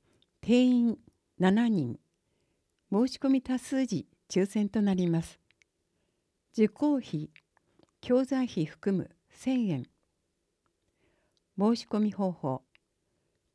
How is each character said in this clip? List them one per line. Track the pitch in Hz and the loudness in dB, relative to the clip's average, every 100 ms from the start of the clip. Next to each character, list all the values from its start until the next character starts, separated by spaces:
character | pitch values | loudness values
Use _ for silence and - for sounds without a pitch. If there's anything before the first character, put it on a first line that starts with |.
| _ _ _ _ | _ _ _ _
定 | 202 247 | 2 4
員 | 254 247 233 208 - _ _ - | 6 4 2 -2 -12 _ _ 0
七 | 185 214 240 | 2 4 2
人。 | 196 123 - _ _ _ _ _ _ _ _ - | 0 -2 -6 _ _ _ _ _ _ _ _ -4
申 | 196 254 | 0 0
し | - | 0
込 | 269 | 0
み | 269 | 0
多 | - 254 | 0 -6
数 | - 269 254 | -2 -2 -2
時、 | 156 - _ - | -4 -8 _ -4
抽 | 185 196 | -2 0
選 | 214 208 | 0 -2
と | 226 | 0
な | 202 185 | 0 2
り | 175 | 2
ま | 165 | 0
す。 | - - _ _ _ _ _ _ _ _ _ _ _ | -4 -16 _ _ _ _ _ _ _ _ _ _ _
受 | 226 214 | 0 0
講 | - 294 277 | 2 0 0
費、 | - 151 151 - _ _ _ _ _ _ | -2 -8 -8 -16 _ _ _ _ _ _
教 | - 247 | 0 0
材 | 262 262 247 | 2 -2 -2
費 | - 156 | -4 -8
含 | - 202 185 | -6 -2 -2
む | - _ _ | -4 _ _
千 | - 254 254 208 | -8 -4 -2 -2
円。 | 135 - _ _ _ _ _ _ _ _ _ _ _ _ _ _ _ _ - | -4 -6 _ _ _ _ _ _ _ _ _ _ _ _ _ _ _ _ -2
申 | 214 233 | 0 0
し | - | -2
込 | 214 | -2
み | 214 | -2
方 | 185 190 | -2 -4
法、 | 165 139 131 _ _ _ _ _ _ _ _ _ | -4 -6 -6 _ _ _ _ _ _ _ _ _